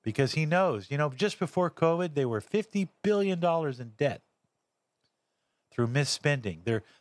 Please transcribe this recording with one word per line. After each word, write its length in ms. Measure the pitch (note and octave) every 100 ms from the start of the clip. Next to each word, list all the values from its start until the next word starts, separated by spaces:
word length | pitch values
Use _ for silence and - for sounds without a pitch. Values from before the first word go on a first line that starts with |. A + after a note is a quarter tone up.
Because 320 | A2+ A2 C3+
he 120 | D3+ D#3
knows, 440 | F3 F#3 A2 F#2
you 80 | C#3+
know, 120 | D3+
just 300 | B2+ G3+ -
before 300 | F3 - F3
covid, 440 | - E3 E3+ F3+
they 120 | C#3+ B2+
were 160 | A2+
fifty 480 | - G#3+ G3+ G3+ F#3 _
billion 360 | G3+ G#3 G3 F3+
dollars 400 | F3 E3 D3+ B2
in 140 | A#2+ A2
debt 240 | C#3+ - _ _ _ _ _ _ _ _ _ _ _ _ _ _ _
through 160 | - A#2
misspending. 760 | C3 C#3 - D3 C#3 G#2+ D#2+ F#2
There, 180 | A2+ - _